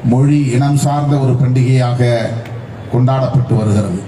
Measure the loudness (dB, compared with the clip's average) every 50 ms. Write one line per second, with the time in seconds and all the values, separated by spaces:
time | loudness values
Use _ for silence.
0 | 0 2 2 2 4 4 2 2 2 0 0 0 2 2 0 0 0 0 0 0
1 | 0 0 0 0 2 0 2 2 0 0 2 2 2 2 2 2 2 0 0 0
2 | 0 0 0 0 -2 -4 -6 -8 -10 -10 -12 -14 -14 -14 -14 -14 -10 -4 0 0
3 | 2 2 2 0 -2 0 0 -2 0 0 0 0 2 2 0 0 0 -2 -4 -6
4 | -8